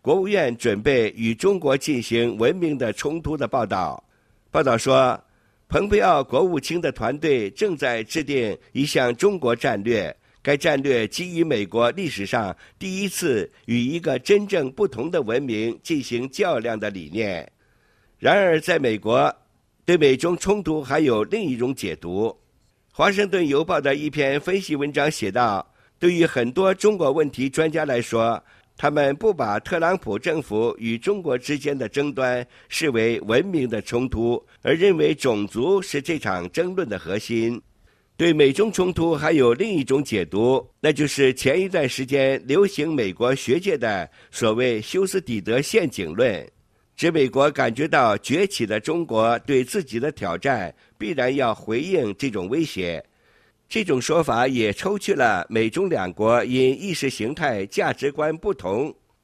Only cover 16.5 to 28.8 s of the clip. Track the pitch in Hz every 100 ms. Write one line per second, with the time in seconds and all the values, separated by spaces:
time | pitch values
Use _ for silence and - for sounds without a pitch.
16.5 | 127 117 110 104 98 76 101 104 85 -
17.5 | _ _ _ _ _ _ _ 123 196 185
18.5 | 160 180 165 127 107 104 127 147 - _
19.5 | _ _ _ - 175 143 131 170 175 190
20.5 | 208 165 151 131 147 147 110 107 226 170
21.5 | 117 127 131 95 78 87 95 110 - _
22.5 | _ _ _ _ - 180 196 196 185 151
23.5 | 139 165 156 139 143 151 151 135 143 180
24.5 | 190 - 143 147 143 147 - 101 117 117
25.5 | 98 - _ _ - 175 175 160 127 120
26.5 | 165 190 190 214 196 143 156 143 123 135
27.5 | 151 160 156 151 120 - 117 113 104 _
28.5 | _ _ -